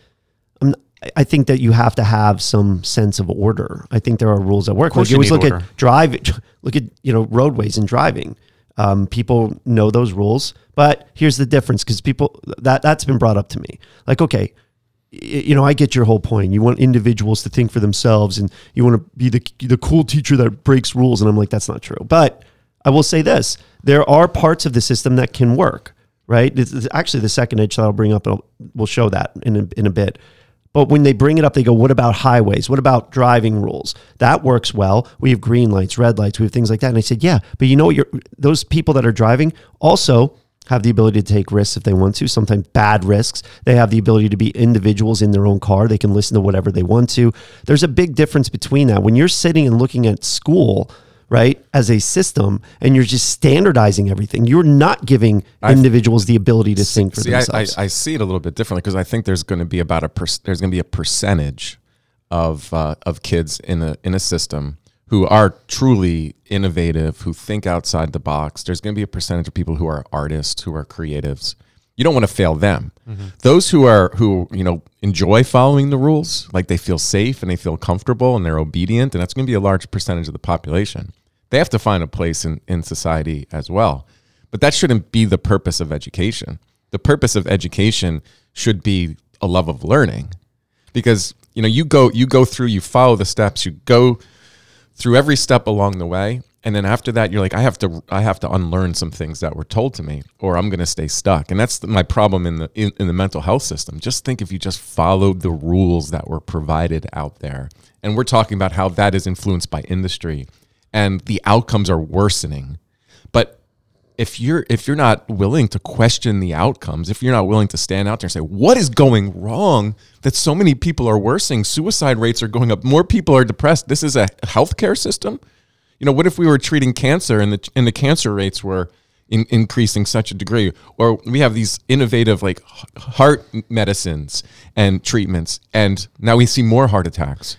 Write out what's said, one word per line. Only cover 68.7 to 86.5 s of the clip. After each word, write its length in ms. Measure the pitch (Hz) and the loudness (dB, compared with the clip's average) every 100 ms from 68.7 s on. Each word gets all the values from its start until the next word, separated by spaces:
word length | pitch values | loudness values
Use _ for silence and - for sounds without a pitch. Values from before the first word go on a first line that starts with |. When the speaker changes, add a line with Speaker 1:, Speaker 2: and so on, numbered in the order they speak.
| 87 | -8
Speaker 3:
gonna 140 | 104 | -6
be 80 | 104 | -6
a 40 | 101 | -6
percentage 420 | 90 - 87 80 | -8 -6 -6 -6
of 40 | |
people 240 | 90 82 76 | -6 -6 -4
who 100 | 80 | -4
are 200 | 73 - | -6 -6
artists, 520 | 73 73 78 73 - | -6 -6 -6 -6 -8
who 120 | 87 | -10
are 100 | 78 71 | -10 -12
creatives. 720 | - 78 73 71 69 - - _ _ _ - | -12 -8 -6 -6 -8 -10 -12 _ _ _ -2
You 80 | |
don't 100 | 151 | 0
wanna 120 | 135 104 | 2 0
fail 280 | - 87 | 0 0
them. 380 | 78 101 76 58 - - | 2 0 0 -6 -16 -18
Speaker 2:
Mm-hmm. 180 | 98 95 - | -16 -16 0
Speaker 3:
Those 260 | - 165 - | 4 4 4
who 140 | 165 | 4
are, 280 | 127 104 90 95 | 6 6 4 2
who, 320 | 110 92 85 | 0 0 -4
you 140 | 98 | -4
know, 180 | 90 85 - _ | -4 -4 -8 _
enjoy 420 | 101 82 92 110 | -6 -2 2 4
following 460 | 127 123 131 143 139 | 4 4 4 2 2
the 80 | 139 | 0
rules, 500 | 143 156 165 - - | 0 0 -2 -8 -6
like, 140 | 90 90 | -4 -2
they 80 | 87 | -4
feel 200 | - 85 | -2 -4
safe 440 | - 101 117 131 | -2 0 -2 -4
and 80 | 92 | -6
they 60 | 87 | -6
feel 200 | 90 82 | -6 -6
comfortable 580 | - 90 - 117 127 | -4 -4 -6 -2 0
and 120 | 120 85 | 0 -2
they're 120 | 78 | -2
obedient, 560 | 78 85 90 117 135 | -4 -4 -2 0 -2
and 60 | 87 | -4
that's 140 | 90 | -6
gonna 120 | 131 131 | -6 -4
be 60 | |
a 60 | 104 | -2
large 300 | 98 95 - | 0 -2 -4
percentage 360 | 95 - 87 78 | -8 -6 -6 -8
of 40 | |
the 60 | 76 | -8
population. 760 | - 85 - 87 104 - - - _ _ _ | -6 -6 -4 -4 -4 -8 -16 -18 _ _ _
They 60 | 135 | -2
have 140 | 175 | 0
to 80 | 110 | -2
find 240 | 110 95 | 0 -2
a 40 | 80 | -4
place 380 | - 85 80 | -6 -6 -4
in, 160 | 82 76 - | -6 -8 -6
in 140 | 87 | -8
society 640 | - 78 82 80 78 73 67 | -6 -8 -4 -4 -4 -8 -10
as 200 | 76 76 | -12 -6
well. 360 | 92 107 67 - _ _ _ _ | -2 -2 -2 -10 _ _ _ _
But 100 | 104 | -2
that 140 | 143 | 0
shouldn't 360 | - 160 110 - | 2 0 0 0
be 140 | 113 | 0
the 140 | 107 92 | 0 0
purpose 420 | - 98 90 80 | 0 -2 -2 -6
of 100 | 78 | -6
education. 680 | 73 - - 98 - - | -8 -10 -6 -6 -6 -12